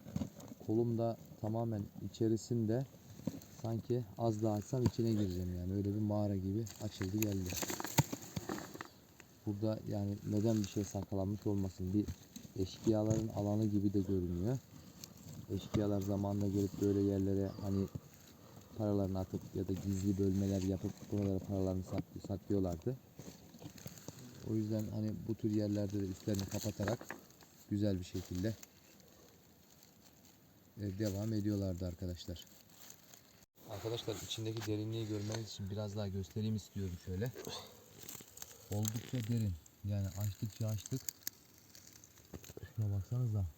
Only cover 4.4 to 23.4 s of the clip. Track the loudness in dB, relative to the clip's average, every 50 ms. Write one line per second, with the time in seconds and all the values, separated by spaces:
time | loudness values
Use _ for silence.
4.4 | 2 2 2 2 0 0 0 4 4 4 4 4 4 4 4 4 2 2 2 0
5.4 | -2 -2 -2 -2 -2 0 0 0 2 2 2 2 2 2 2 2 2 2 2 0
6.4 | 0 0 0 0 -2 -4 -6 -6 -8 -8 -4 -2 -2 0 2 2 2 2 2 0
7.4 | 0 -2 -2 -2 -2 -4 -4 -4 -4 2 2 2 2 2 0 -8 -8 -8 -8 -6
8.4 | -4 -4 -6 -6 -6 -8 -10 -12 -14 -14 -16 -20 -20 -20 -20 -20 -20 -20 -20 -8
9.4 | -6 -4 -2 0 0 0 0 0 -2 -4 -2 0 0 0 -2 -2 -2 0 2 4
10.4 | 4 6 4 4 2 2 0 -2 -2 0 -2 -4 -4 -2 0 0 0 0 0 0
11.4 | 0 2 2 2 2 0 -2 -2 -4 2 4 2 2 2 -2 -8 -12 -16 -16 -16
12.4 | -14 -10 -2 -2 -2 -2 -2 0 2 4 4 6 6 4 4 4 2 0 0 0
13.4 | 2 2 4 4 4 4 4 4 2 4 4 4 4 4 2 2 2 2 0 0
14.4 | 2 0 0 0 -4 -8 -16 -18 -18 -18 -16 -16 -16 -16 -16 -16 -14 -14 -12 -12
15.4 | -6 -4 -4 -4 -4 0 2 2 4 4 4 2 2 2 0 2 2 2 2 2
16.4 | 2 4 4 4 2 2 2 2 4 4 6 6 6 6 6 6 4 4 4 4
17.4 | 4 2 0 -2 -2 0 2 2 2 2 -2 -8 -10 -10 -18 -20 -20 -20 -20 -20
18.4 | -20 -18 -18 -18 -18 -14 -4 0 2 4 4 4 4 2 2 0 -2 -2 -2 -4
19.4 | -6 -4 -4 -4 0 0 -2 0 0 0 0 2 4 2 4 4 4 4 6 4
20.4 | 4 4 4 2 2 2 0 0 0 -4 -4 -6 -8 -2 0 2 2 2 2 0
21.4 | 0 0 0 2 2 2 2 0 -2 -2 -4 -4 -4 -4 -10 -12 -6 -6 -6 -6
22.4 | 0 2 2 4 4 2 0 0 -2 -4 -4 -4 -8 -18 -18 -16 -16 -16 -16 -16